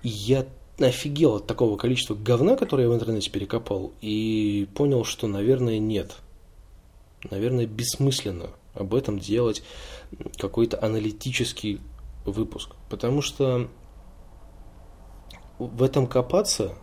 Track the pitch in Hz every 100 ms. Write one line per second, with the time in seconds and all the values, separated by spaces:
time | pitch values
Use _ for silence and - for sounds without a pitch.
0 | 120 104 104 135 131 - - - 127 123
1 | 147 143 156 107 - - 120 101 117 127
2 | - 104 107 120 170 269 - 135 120 117
3 | 110 110 - 98 98 113 - 98 95 -
4 | 107 107 110 110 104 104 98 - 147 127
5 | 110 - 110 101 107 131 120 110 107 104
6 | 85 - - - - - - - - -
7 | - - - 98 117 127 113 107 120 -
8 | 135 131 104 87 85 - - - 98 110
9 | 131 101 95 110 120 104 - - - -
10 | - - - - 98 - 117 - 110 110
11 | 107 104 131 123 117 - 107 98 - -
12 | - - - 98 110 - - - - 107
13 | 120 143 139 - 135 123 127 - - -
14 | - - - - - - - - - -
15 | - - - - - - 123 117 127 143
16 | 127 127 123 180 208 - 92 -